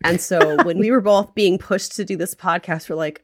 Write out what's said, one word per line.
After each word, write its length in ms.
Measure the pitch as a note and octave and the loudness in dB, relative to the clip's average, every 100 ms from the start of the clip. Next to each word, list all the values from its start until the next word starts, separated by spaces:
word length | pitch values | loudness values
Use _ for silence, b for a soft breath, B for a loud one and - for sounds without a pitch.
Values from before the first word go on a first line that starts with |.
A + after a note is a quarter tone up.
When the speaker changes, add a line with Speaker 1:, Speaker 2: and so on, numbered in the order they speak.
Speaker 1:
And 160 | E3 F3 | -2 0
so 200 | - F3 | 0 0
Speaker 2:
<laughs> 260 | D#3 D3 | 2 2
Speaker 1:
when 140 | E3+ E3+ | 2 2
we 120 | G#3+ | 2
were 120 | B3+ | 2
both 320 | G#3 G3+ G3+ | 4 2 2
being 240 | - G3 F#3 | 0 2 2
pushed 360 | - G3 - - | 0 -4 -4 -8
to 100 | F#3+ | -6
do 100 | F#3 | -4
this 180 | F#3 | -6
podcast, 540 | - F3+ E3+ F3+ D#3+ - | -4 -2 -2 -2 -6 -6
we're 80 | D#3+ | -6
like, 240 | D3+ D3+ | -6 -6